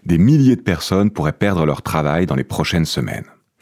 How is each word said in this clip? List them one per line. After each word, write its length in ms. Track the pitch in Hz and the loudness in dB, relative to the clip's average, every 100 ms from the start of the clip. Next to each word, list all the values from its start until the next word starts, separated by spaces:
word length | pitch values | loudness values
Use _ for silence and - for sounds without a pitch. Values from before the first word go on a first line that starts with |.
| - | -2
Des 140 | 85 | 2
milliers 360 | 104 156 131 120 | 4 6 4 2
de 60 | |
personnes 480 | - 85 - 95 104 | 0 -4 -2 0 0
pourraient 240 | 104 76 | 0 -4
perdre 320 | - 101 92 78 | -2 -2 0 0
leur 160 | 69 | -2
travail 460 | - 80 73 78 90 | -4 -2 -2 0 -2
dans 80 | 67 | -2
les 100 | 65 | -4
prochaines 400 | - 78 87 80 | -6 -4 -2 -2
semaines. 400 | - 55 52 - _ _ _ | -4 -6 -8 -12 _ _ _